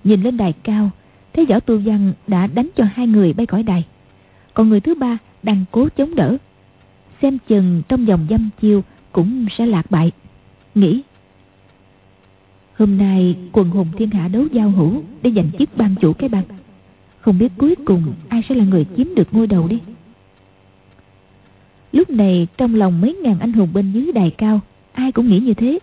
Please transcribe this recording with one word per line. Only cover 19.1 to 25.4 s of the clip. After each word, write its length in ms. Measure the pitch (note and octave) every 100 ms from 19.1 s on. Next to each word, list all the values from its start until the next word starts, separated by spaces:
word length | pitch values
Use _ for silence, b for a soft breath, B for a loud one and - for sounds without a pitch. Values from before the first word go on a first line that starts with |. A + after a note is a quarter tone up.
được 140 | E4 E3+
ngôi 120 | G#3+ A3+
đầu 220 | F#3+ E3
đi." 100 | A3+ F3+ - - _ _ _ _ _ _ _ _ _ _ _ _ _ _ _ _ _ _
Lúc 180 | C#4+ F#4
này 360 | B3 G3 F3+ E3+ -
trong 180 | B3
lòng 260 | A3 F#3+ E3+
mấy 140 | A3
ngàn 240 | F#4+ C#4+ F3+
anh 140 | A#3
hùng 160 | A3+ F3
bên 200 | F#3 G3
dưới 200 | G#3+ D4+
đài 180 | B3 E3+
cao, 300 | - G#3+ G#3+ - _ _
ai 200 | - C4
cũng 160 | A#3+ A#3+
nghĩ 100 |
như 160 | F#3+